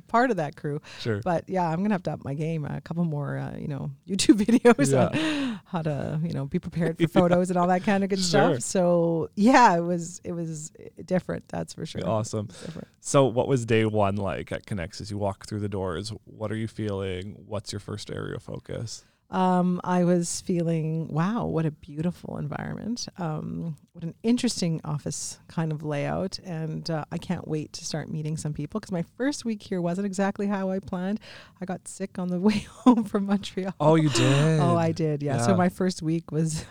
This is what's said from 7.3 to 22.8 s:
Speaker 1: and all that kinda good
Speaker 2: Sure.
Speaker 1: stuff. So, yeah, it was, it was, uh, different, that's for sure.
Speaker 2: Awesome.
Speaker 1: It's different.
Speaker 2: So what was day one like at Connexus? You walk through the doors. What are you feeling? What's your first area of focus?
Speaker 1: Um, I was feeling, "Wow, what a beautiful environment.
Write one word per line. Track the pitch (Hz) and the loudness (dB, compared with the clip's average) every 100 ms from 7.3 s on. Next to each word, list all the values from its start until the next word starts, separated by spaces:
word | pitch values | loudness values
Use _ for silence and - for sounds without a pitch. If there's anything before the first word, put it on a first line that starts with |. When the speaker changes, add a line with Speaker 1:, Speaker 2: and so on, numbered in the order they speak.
| 180 180 | 6 4
Speaker 1:
and | 180 | 2
all | 180 | 2
that | 185 | 2
kinda | 208 196 196 | 2 2 2
good | 190 | 0
Speaker 2:
Sure. | 180 165 175 | 2 4 4
Speaker 1:
stuff. | 123 | 2
So, | - 196 175 175 170 165 - - | 0 2 4 4 4 0 -2 4
yeah, | 214 269 233 170 | 6 10 8 6
it | |
was, | 170 175 165 175 | 2 -2 -4 -10
it | 180 | -10
was, | 170 165 156 160 - | -6 -6 -8 -12 -16
uh, | - - | -18 -14
different, | 165 180 - - - | -4 -2 -2 -8 -8
that's | 170 165 | -8 -8
for | - | -10
sure. | 165 - 87 | -10 -6 -2
Speaker 2:
Awesome. | 110 110 110 101 | -2 -2 -4 -6
Speaker 1:
It's | - | -10
different. | - 160 - _ | -14 -12 -16 _
Speaker 2:
So | - 147 131 | 0 4 4
what | 117 - | 4 2
was | 135 113 | 2 2
day | 113 | 2
one | 110 107 98 101 | 2 2 2 0
like | 95 64 - | -4 -4 -6
at | - | -8
Connexus? | - 104 82 - 104 | -6 -6 -6 -8 -8
You | 101 | -4
walk | 101 95 - | -4 -4 -8
through | 107 | -6
the | 101 | -4
doors. | 98 92 80 110 101 | -4 -4 -4 -6 -10
What | - - 107 | -14 -10 -6
are | 110 | -4
you | 113 | -6
feeling? | - 107 98 95 92 101 76 101 | -6 -4 -4 -4 -6 -8 -14 -10
What's | 104 - | -8 -8
your | 104 | -10
first | - 104 - | -8 -10 -8
area | - - - | -8 -8 -8
of | |
focus? | - - - 50 117 - - _ _ | -10 -12 -10 -8 -8 -12 -18 _ _
Speaker 1:
Um, | 185 185 180 180 180 | 0 2 4 2 0
I | - 180 | 0 2
was | 175 180 170 - | 4 2 0 -4
feeling, | - 170 165 165 156 160 160 | -2 -2 0 0 -2 -4 -2
"Wow, | 151 180 233 160 | -2 0 0 -2
what | 160 160 | 0 -2
a | |
beautiful | 151 - 143 175 165 - - | -4 -10 -4 -4 -4 -8 -8
environment. | 147 - - - | -6 -6 -8 -6